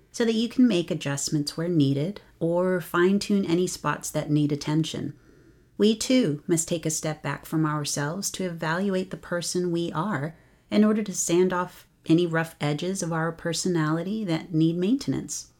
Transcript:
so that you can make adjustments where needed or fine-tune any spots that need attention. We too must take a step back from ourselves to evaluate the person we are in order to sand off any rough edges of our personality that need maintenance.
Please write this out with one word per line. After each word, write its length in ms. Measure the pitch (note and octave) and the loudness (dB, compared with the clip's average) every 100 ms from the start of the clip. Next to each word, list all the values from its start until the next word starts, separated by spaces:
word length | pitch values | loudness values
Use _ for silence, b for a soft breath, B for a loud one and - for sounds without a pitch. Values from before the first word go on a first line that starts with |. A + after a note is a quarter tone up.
| _ | _
so 140 | - | -2
that 100 | A3+ | 0
you 140 | A3 A#3 | 2 0
can 180 | - B3 | 4 4
make 240 | F3 E3 | 4 0
adjustments 680 | D#3+ C#3+ C#3 - D#3 C#3+ - | -2 -4 -4 -2 -2 -2 -4
where 120 | E3+ | 0
needed 520 | E3 C#3 C#3 E3 G#3 b b | 4 4 2 -2 -6 b b
or 400 | E3 F3 F#3 F#3 | 0 2 2 0
fine-tune 640 | - F3 F3+ G3 - G3+ | 0 2 4 4 2 0
any 240 | F3 E3+ F3+ | 2 0 0
spots 420 | - D3+ D3 - | -2 -4 -4 -4
that 180 | D3+ D3+ | -4 0
need 220 | D3 D3 | 2 2
attention. 640 | D3 - D3+ D#3 - - - b b b b b b | 0 0 0 0 -4 -8 -10 b b b b b b
We 180 | G#3 G#3+ | 2 2
too 460 | - B3+ F#3+ C#3+ - | 2 2 2 -2 -2
must 220 | E3 - | -2 0
take 160 | E3+ | -4
a 60 | D#3+ | -2
step 320 | D#3+ D#3 D3+ | -4 -6 -6
back 240 | D3 C#3 - | -6 -8 -4
from 180 | D#3+ | -2
ourselves 680 | D#3 D3+ C#3+ D3+ C#3+ F#3 - | 0 -2 -4 -4 -4 -4 -6
to 120 | - | -6
evaluate 680 | F#3 E3 D#3+ E3+ G3+ F#3 F#3 | -6 -4 -4 -2 0 -2 -4
the 60 | D#3+ | -8
person 560 | - F3 E3 F3+ F3+ | -6 -4 -2 -2 0
we 180 | E3+ E3+ | -2 -2
are 440 | D#3 G3+ D3 D3+ - b b b | -4 -4 -4 -6 -10 b b b
in 140 | G#3 | 4
order 180 | G#3+ G#3+ | 4 4
to 120 | G#3 | -2
sand 400 | F3 - E3+ F#3 | -4 2 4 4
off 320 | F3+ F3+ - - _ | 2 -4 -10 -20 _
any 220 | - E3 F3 | 2 4 4
rough 280 | D#3+ D#3+ - | 0 -2 -4
edges 420 | D3 D3+ F3+ G3 | -2 -2 -4 -4
of 120 | E3 | -2
our 180 | E3 E3 | -2 -2
personality 880 | E3 E3+ D#3+ F#3 E3+ D3+ D#3+ F3+ A3 G3 | -4 -4 -2 0 0 0 0 -2 -4 -2
that 260 | D#3+ - | -4 -2
need 240 | D#3 D#3+ E3+ | 2 4 4
maintenance. 760 | F#3+ C4+ - C3+ D3 - - _ | 0 0 0 -4 -4 -10 -12 _